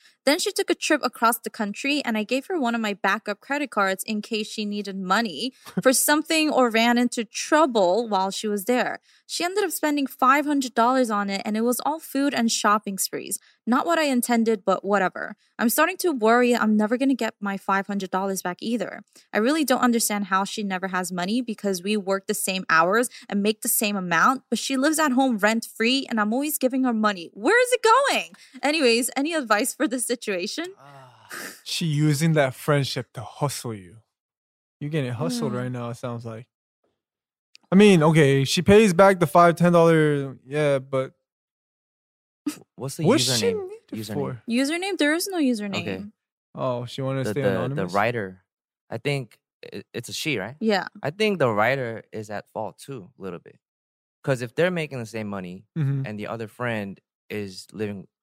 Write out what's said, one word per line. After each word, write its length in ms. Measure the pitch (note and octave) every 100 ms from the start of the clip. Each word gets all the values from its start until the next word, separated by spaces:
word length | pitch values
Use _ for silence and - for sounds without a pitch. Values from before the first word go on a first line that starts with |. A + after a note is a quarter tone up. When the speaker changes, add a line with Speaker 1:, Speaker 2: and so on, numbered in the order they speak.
| _ _ -
Speaker 1:
Then 120 | D#4+
she 100 | G#4
took 160 | F#4+ F#4
a 40 |
trip 260 | E4+ - D4+
across 340 | B3 - A#3 A#3
the 120 | G#3+
country, 520 | - G3+ G#3 C#4 D4
and 140 | - G#3+
I 60 |
gave 220 | G#3 C4 -
her 120 | F4+
one 160 | A#3
of 60 | A#3
my 120 | G#3+
backup 440 | G3+ G3 G#3+ - G3+
credit 300 | - C#4+ C#4+
cards 320 | - G3 F#3+
in 180 | - G#3+
case 260 | - A3 G#3
she 140 | -
needed 340 | G#3 G3+ G3+ F#3+
money 540 | F#3 G3+ A3+ C#3 B3 - -
Speaker 2:
<laughs> 160 | -
Speaker 1:
for 80 | C4
something 580 | C4 - D4+ - D#4+ D4+
or 180 | B3+ A#3+
ran 300 | A3+ A#3 A#3+
into 260 | B3 -
trouble 840 | G#3+ - - D4+ D#4 A3+ F3 G3+ A#3
while 240 | F#3+ F#3+
she 160 | F#3+ G#3+
was 160 | G#3
there. 340 | F#3+ B3 F3 - _ _
She 200 | - -
ended 180 | F4 G4
up 80 | G4
spending 380 | - D4+ D4 C4+
five 380 | - B3+ C#4 C#4+
hundred 280 | C#4+ B3+
dollars 360 | - A#3 C4 A#3+
on 200 | G#3 G3
it, 120 | G3
and 120 | A3 G#3+
it 60 |
was 160 | A#3 B3+ -
all 140 | D#4+
food 340 | - C#4 C#4+
and 160 | B3 A#3
shopping 480 | - G#3+ G#3+ G#3 F#3+
sprees. 400 | - C#3+ - - _ _ -
Not 200 | B3 E4+
what 140 | E4
I 60 | D4
intended, 580 | B3 A#3+ A#3 A3+ A3
but 160 | F#3+ F#3
whatever. 520 | G3 G3+ F3+ - - G#3 _ -
I'm 100 | A#3
starting 300 | C4 E4 F#4
to 120 | F4+
worry 460 | C4+ G#3+ A#3+ B3 A#3+
I'm 180 | G#3+ G#3
never 200 | G#3 A#3+
gonna 180 | C4+
get 200 | C4 A3 -
my 160 | G3+ G3
five 300 | - G3 G3
hundred 240 | G3+ F#3
dollars 320 | F#3 G3 F#3
back 160 | F#3 G#3
either. 420 | A3+ A#3 F#3 - - _ -
I 60 | G#3
really 260 | A#3+ D#4+
don't 180 | C#4+ B3+
understand 440 | B3 A#3 - G#3 G3+
how 180 | F#3+
she 180 | G3 -
never 260 | G#3 F#3 F#3+
has 240 | F3+ F3
money 280 | F3+ F3+ A#3+
because 400 | A#3+ G#3 G3+ F#3
we 140 | F#3+ G#3+
work 300 | F#3 F#3+ -
the 80 |
same 300 | G#3 - F#3+ -
hours 400 | D#3+ F3 A3 B3+ - -
and 140 | G3+
make 180 | G3+ A3
the 60 | A#3
same 260 | - G#3+ G3+
amount, 460 | F3+ E3 G#3 C4 -
but 80 | A3+
she 180 | - C4+
lives 220 | C#4+ D#4
at 140 | D4+
home 260 | B3 C4+ G#3+
rent-free 680 | G#3 A3+ - - A3 C4+ -
and 100 | A3+
I'm 120 | G#3
always 240 | A#3+ D4 -
giving 240 | B3+ C4
her 100 | C4
money. 360 | A3 G#3+ F#3+ E3
Where 260 | G3 A#3+ A#4
is 100 | B4
it 100 | B4
going? 500 | A4 A#4+ C#5 B3+ E3 F#3 - B3+
Anyways, 480 | C#4+ D#4+ B3+ A#3 A#3+ -
any 180 | D4
advice 400 | D#4+ A#3 G#3 C4
for 120 | - C4
this 200 | B3+ -
situation?" 580 | B3+ - F#3 G3 - F4+ G4
Speaker 3:
Ah. 480 | C#4+ C#4 - - - - - -
Speaker 2:
She 220 | - - E3+
using 460 | D3 D3+ C#3 E3
that 220 | D#3 C3+
friendship 580 | - - C#3+ C3 C3+ -
to 80 | -
hustle 520 | A2 - C#3+ - A#2+
you. 220 | G#2 F2 A2 _ _ _ _ _ _ _ -
You 80 | D3
getting 240 | D#3 B2+
hustled 400 | A2+ D#3 B3 -
Speaker 1:
Hmm. 60 | B2
Speaker 2:
right 140 | B2+
now, 180 | B2 A#2+
it 60 | A#2
sounds 260 | B2 A#2
like. 220 | A#2 A2 B2 _ _ _ _ _ _ _ _ _ _ - -
I 60 | F#3
mean, 260 | G#3 F3+
okay, 420 | D3+ D#3+ C#3 C#3
she 180 | C3+ -
pays 300 | E3+ G3+ A3
back 260 | E3+ G3 F#3
the 60 | E3
five, 260 | F3 F3 E3
ten 160 | F3
dollar, 640 | E3+ E3 D#3+ D3+ C#3+ C#3 A#2+ B2+
yeah, 320 | D3 D3 C#3
but 320 | C3+ C3+ C3 _ _ _ _ _ _ _ _ _ _ _ _ _ - - - -
Speaker 3:
What's 200 | C3+ -
the 80 |
Speaker 2:
what's 180 | D#3+ D#4
she 60 | - B2+ A#4
Speaker 3:
username? 160 | A4 F#4
Speaker 2:
need 100 | A4+ -
it 40 | -
Speaker 3:
Username. 160 | G3+
Speaker 2:
for? 280 | F3 C3 B2 -
Speaker 1:
Username? 500 | A#3 C#4 E4+ F#4+ F#4
There 160 | D4
is 140 | E4 G4
no 100 | F4+
username. 420 | C4+ A3+ G#3 F#3
Speaker 3:
Okay. 200 | G#3+ F#3+ G#3 _ _ _ _
Speaker 2:
Oh, 320 | - C3 B2 A#2+
she 160 | -
wanna 200 | C3 C3+
Speaker 3:
The, 60 | A2
Speaker 2:
stay 120 | G#2+
Speaker 3:
the, 80 | G2+
the 60 | F#2
Speaker 2:
anonymous? 280 | F2+ C#3+ F2
Speaker 3:
writer. 500 | G2 A2 A#2+ F#2+ F#2+ _ _ _ _ -
I 100 | A2+
think 400 | C#3+ C#3+ C3 _ _ _
it, 240 | - G2+ -
it's 160 | A2+ A#2+
a 40 |
she, 260 | - D#3+ A#2
right? 180 | G2 D3
Speaker 1:
Yeah. 280 | A3 G3 - -
Speaker 3:
I 80 | C3+
think 280 | G3 G#3+ F#3
the 120 | C3
writer 500 | G#2 A2+ C#3 A#2+ A2 -
is 180 | G#2+ G#2+
at 180 | G#2 -
fault 260 | G2+ G#2 -
too, 320 | - B2+ F2 -
a 40 |
little 160 | F#2 E2+
bit. 200 | - _ _ _ _ _ _ _
'Cause 180 | C#3+ B2
if 120 | A#2+
they're 160 | - F3+
making 280 | F3+ D3+ C3
the 80 | A2+
same 220 | A2+ G#2+
money 360 | G2+ F2+ F#2 _ E3
Speaker 2:
Mm-hmm. 280 | C#3 C#3 C3
Speaker 3:
and 120 | G#2+
the 80 | G#2+
other 220 | A2+ A2
friend 500 | - B2 A2 G2+ F2+ _ _ -
is 380 | G#2+ G2+ F#2 -
living, 360 | F#2+ G#2 G2+ - _